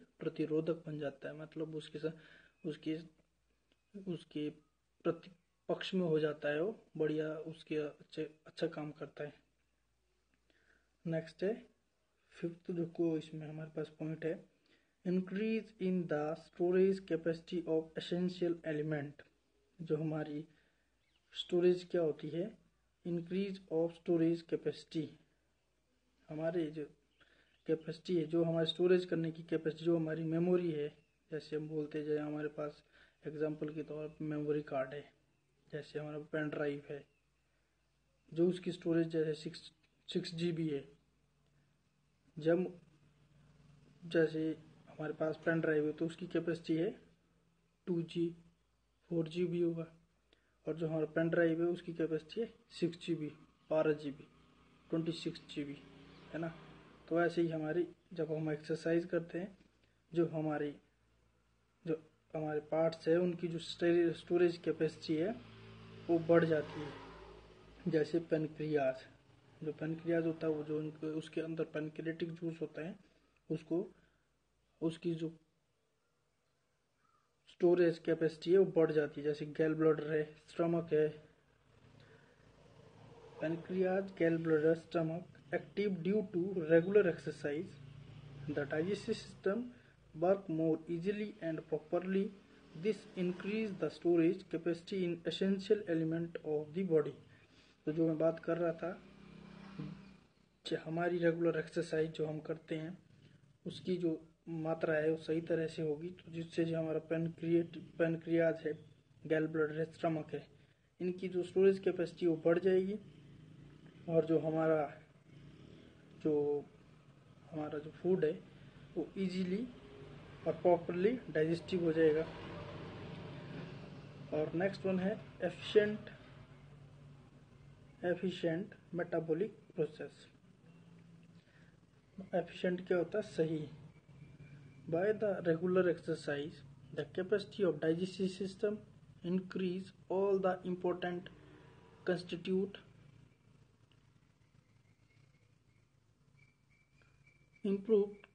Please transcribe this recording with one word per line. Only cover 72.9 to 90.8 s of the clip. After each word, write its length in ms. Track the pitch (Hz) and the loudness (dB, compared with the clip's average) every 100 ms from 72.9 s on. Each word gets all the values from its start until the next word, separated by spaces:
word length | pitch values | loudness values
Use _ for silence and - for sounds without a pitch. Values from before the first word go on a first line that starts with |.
| - - _ _ _ - | -10 -18 _ _ _ -6
उसको, 360 | 156 - 170 - - _ _ _ _ _ _ _ - | -6 -2 -2 -2 -10 _ _ _ _ _ _ _ -4
उसकी 320 | 160 - 170 160 | -4 -2 -4 -2
जो 140 | 160 - _ _ _ _ _ _ _ _ _ _ _ _ _ _ _ _ _ _ _ _ _ | -4 -8 _ _ _ _ _ _ _ _ _ _ _ _ _ _ _ _ _ _ _ _ _
स्टोरेज 500 | - 175 180 170 165 | 2 6 8 6 4
कैपेसिटी 520 | - 160 160 - 170 | 0 2 2 0 4
है 60 | 190 | 6
वो 80 | 180 160 | 6 6
बढ़ 160 | 160 | 4
जाती 300 | 156 147 143 | 4 0 0
है। 40 | 147 | -2
जैसे 180 | 147 151 147 | -2 -4 0
गैल 160 | 160 | 2
ब्लैडर 380 | 156 160 151 147 | 4 4 4 2
है, 120 | 156 151 - - | 0 -2 -8 -10
स्टमक 440 | - 170 170 165 | 0 2 2 2
है, 140 | 151 151 - - _ _ _ _ - - - - - - _ - - - - - - - - - - | 4 4 0 -18 _ _ _ _ -20 -20 -20 -20 -20 -20 _ -20 -20 -20 -20 -20 -20 -20 -20 -18 -6
pancreas, 680 | 156 165 - 185 185 190 196 | -4 -4 -4 0 2 2 -2
gallbladder, 640 | - 165 165 165 156 160 165 | 2 2 4 4 4 6 4
stomach 600 | - 170 160 170 - - - | 0 0 0 -2 -10 -18 -4
active 400 | 170 - 196 208 175 | -4 -4 -2 0 0
due 180 | 175 214 - | 2 2 2
to 80 | 175 185 185 156 | 0 0 0 6
regular 340 | 165 180 202 185 | 6 8 6 6
exercise, 680 | - 160 - 147 151 190 - - - - - - - - | 2 -4 -6 -4 -4 -6 -12 -18 -18 -18 -18 -16 -12 -4
the 180 | 147 143 | -2 0
digestive 520 | 156 180 202 - 214 | 0 0 0 -2 -4
system 440 | - - 185 226 247 - - - - 156 | -4 -4 0 0 -2 -10 -20 -20 -14 0
work 340 | 175 196 190 | 4 4 2
more 280 | 160 160 156 | 2 2 2